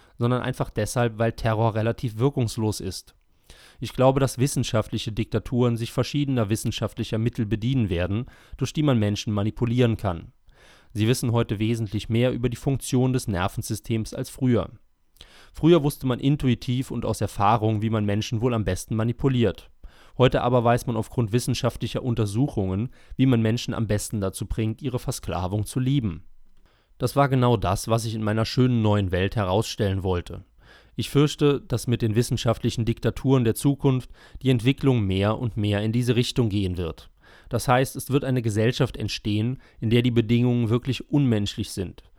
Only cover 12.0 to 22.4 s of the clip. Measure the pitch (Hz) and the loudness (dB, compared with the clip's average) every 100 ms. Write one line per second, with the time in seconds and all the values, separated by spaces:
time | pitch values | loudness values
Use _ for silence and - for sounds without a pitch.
12 | - 110 127 123 127 120 - 135 - 127 | -2 0 0 0 -4 -4 -2 -4 0 0
13 | 131 127 - 87 95 - - 107 - 113 | 2 0 -2 -2 -2 -4 -6 -8 -4 -4
14 | 107 - 120 - 127 117 - - _ _ | -4 -8 -10 -2 2 2 0 -8 _ _
15 | _ _ - - - - 151 170 147 - | _ _ -20 -20 -20 0 4 6 4 -2
16 | 131 120 139 147 135 113 - 123 131 123 | -2 0 0 2 2 0 0 -4 -4 -4
17 | 107 110 101 - 104 113 110 110 110 110 | -4 -2 -4 0 2 4 2 0 0 0
18 | 104 101 - 113 123 117 95 92 - 110 | 0 0 -2 -2 0 0 0 -2 -2 -2
19 | 113 120 139 127 107 - - _ - - | -2 0 0 2 2 0 -10 _ -20 -20
20 | - - 127 143 123 123 117 120 - 113 | -12 2 4 4 2 2 4 2 0 -4
21 | 110 - 110 120 127 120 120 - 120 117 | -2 -2 0 0 0 0 -2 -2 -6 -4
22 | 127 113 107 104 | -2 0 0 0